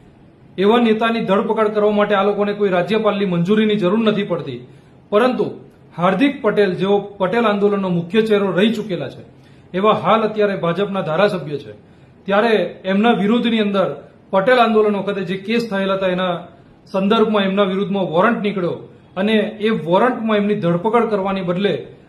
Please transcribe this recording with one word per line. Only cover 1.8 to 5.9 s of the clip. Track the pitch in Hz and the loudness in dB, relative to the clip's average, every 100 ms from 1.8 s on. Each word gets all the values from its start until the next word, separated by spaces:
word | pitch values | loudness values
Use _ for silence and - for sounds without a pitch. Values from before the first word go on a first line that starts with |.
| 208 | 2
માટે | 208 208 202 | 2 2 2
આ | |
લોકોને | 202 196 202 | 2 0 -2
કોઈ | 202 202 | 0 0
રાજ્યપાલની | 180 170 220 214 196 202 | 0 0 0 0 0 -2
મંજૂરીની | 170 170 220 214 214 | 0 2 2 2 2
જરૂર | 175 220 | 0 2
નથી | 220 196 | 0 0
પડતી, | 196 165 139 120 - - - - _ | -2 -4 -6 -12 -14 -20 -20 -20 _
પરંતુ | 208 254 214 165 - - - - | 2 2 0 -4 -6 -18 -20 -18